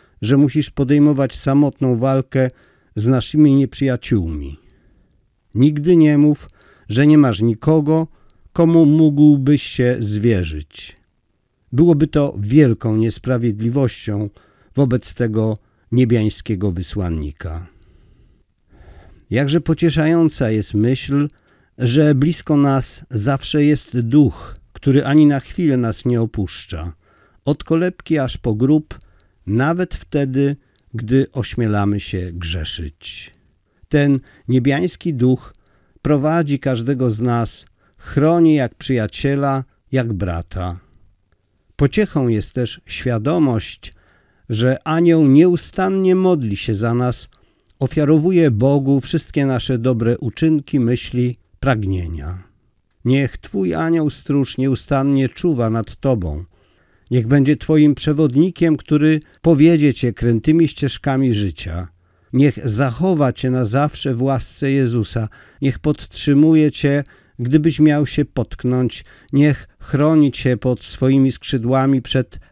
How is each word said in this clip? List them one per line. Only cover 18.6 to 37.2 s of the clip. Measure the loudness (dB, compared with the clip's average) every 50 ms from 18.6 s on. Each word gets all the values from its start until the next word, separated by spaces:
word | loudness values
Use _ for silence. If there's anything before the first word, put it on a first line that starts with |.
| _ _ _ -20 -20 -20 -20 -20 -20 -20 -20 -20 _ -4
Jakże | -2 -2 0 0 0 0
pocieszająca | 0 -2 -2 0 0 0 0 0 0 2 2 2 2 0 0 -2 -2 -2
jest | -2 -2 -4 -2 -2
myśl, | 0 0 0 0 -2 -4 -4 -4 -4 -4 -4 -8 _ _ _ _ _ _ _ _
że | -4 -2 0 2 4 4 4 4
blisko | 2 2 0 -2 -2 -4 0 0
nas | 2 2 2 0 -2 -4 -6 -10 -16 -14 -10
zawsze | -8 -4 -2 -2 -4 -4 -4 -4 -2 0 2
jest | 2 2 0 -4 -6 -6 -4
duch, | -2 2 4 4 4 4 0 -6 -12 -18 -20 -20 _ _ -14
który | -6 -2 0 2 2 2
ani | 2 4 4 4
na | 4 2 0
chwilę | -4 -8 -6 -2 -2 0 0
nas | 0 0 -2 -4 -4 -4
nie | -2 -2 0
opuszcza, | -2 -2 -4 -6 -6 -6 -8 -12 -14 -12 -12 -12 -12 -12 -14 _ _ _ _ _ _ _ _ _ -6
od | -4 -4 -4 -4
kolebki | -4 -2 -2 -2 -2 -6 -8 -6 -4 -2
aż | -2 -2 -4 -6
po | -6 -6 -4 -2
grób, | 0 0 2 2 0 -2 -4 -16 -20 -20 _ _ _ _ _ _ _ -8
nawet | -4 -2 -2 0 -2 -2 -2 -4 -6 -8
wtedy, | -12 -10 -6 -4 -4 -4 -2 -2 0 0 -2 -2 -6 _ _ _ _ _ _ -12
gdy | -10 -4 0 0 0 0 -2
ośmielamy | -4 -8 -8 -6 -4 -4 -2 -2 0 0 0 -2 -2 -4
się | -6 -8 -8 -8 -8 -8 -10
grzeszyć. | -10 -10 -8 -8 -8 -8 -8 -8 -10 -10 -12 -14 _ -20 -20 -18 -18 -20 -20 _ _ _ _ _ _ _ _ _ _ _ -2
Ten | 0 2 2 2 0 0 -2 _ _ _ _
niebiański | -2 0 0 2 0 0 0 -2 -4 -6 -6 -8 -6 -2
duch | 0 2 2 0 0 -4 -10 -20 _ _ _ _ _ _ _ _ _
prowadzi | -2 0 0 0 0 0 0 0 -2 -2 -4 -4
każdego | -2 -4 -4 -4 -2 -4 -2 -2 -2 -2
z | -2
nas, | -2